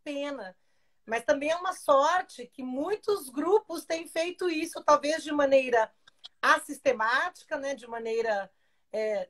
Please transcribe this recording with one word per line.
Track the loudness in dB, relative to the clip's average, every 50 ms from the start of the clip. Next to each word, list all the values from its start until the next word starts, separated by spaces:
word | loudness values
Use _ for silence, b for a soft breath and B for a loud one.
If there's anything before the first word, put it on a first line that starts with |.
| _
pena. | -8 -6 -6 -6 -6 -8 -10 -12 -14 -16 _ _ _ _ _ _ _ _ _ _
Mas | -4 -4 -2 2
também | 2 0 2 2 0
é | -2
uma | 0 -2 -6
sorte | -6 -4 2 4 6 6 6 4 4 2 -2 -4 -12 -16 -16
que | -16 _ -12
muitos | -10 -8 -6 -6 -4 -4 -4 -4 0 -2 -2 -2 -2 -6
grupos | -6 -2 2 4 4 2 2 -2 -8 -10 -6
têm | -4 -6 -6 -6
feito | -6 -4 -4 -4 -4 -4 -4 -4 -2
isso, | -2 -2 -4 -6 -8 -4 4
talvez | 4 4 4 4 -2 -2 -2 -4
de | -4
maneira | 0 0 2 4 4 4 4 4 2 2 2 0 _ _ _ -20 _ _ -20 -20 _ _
assistemática, | 2 4 4 4 2 -6 -14 0 0 0 2 2 0 0 2 0 -2 -4 -6 -12 -10 _ -8
né, | -6 -6 -6 -8
de | -8 -10 -12
maneira, | -10 -8 -6 -4 -2 -2 0 0 -2 -2 -4 -8 _ _ _ _ _ _ _ _
é, | -6 -4 -2 -2 -2 -4 -6